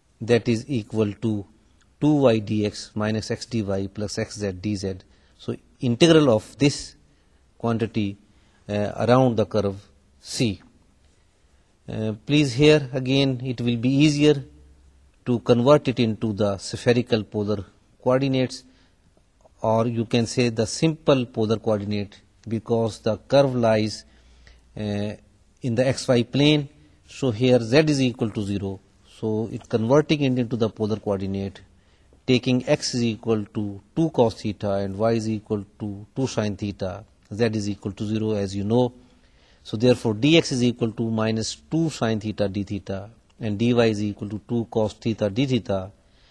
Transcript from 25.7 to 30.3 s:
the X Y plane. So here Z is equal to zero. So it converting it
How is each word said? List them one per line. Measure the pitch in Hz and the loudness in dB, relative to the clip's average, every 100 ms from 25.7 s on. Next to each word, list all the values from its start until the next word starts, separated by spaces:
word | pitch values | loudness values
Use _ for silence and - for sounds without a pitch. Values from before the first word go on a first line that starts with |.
| 117 | 0
the | 131 135 | 0 0
X | - | 0
Y | 123 | 0
plane. | 117 131 147 151 139 _ _ _ - | 2 2 4 4 -2 _ _ _ -18
So | - 131 | -4 -4
here | 107 127 123 | 0 2 2
Z | 110 143 156 139 | 4 2 4 2
is | 127 | 0
equal | 113 113 110 | 0 -4 -4
to | |
zero. | 101 101 98 95 _ _ _ - | -4 -4 -6 -10 _ _ _ -8
So | 113 110 110 | -4 -4 -4
it | 113 - | -8 -4
converting | 113 113 143 147 151 | -2 4 2 4 2
it | 139 | 2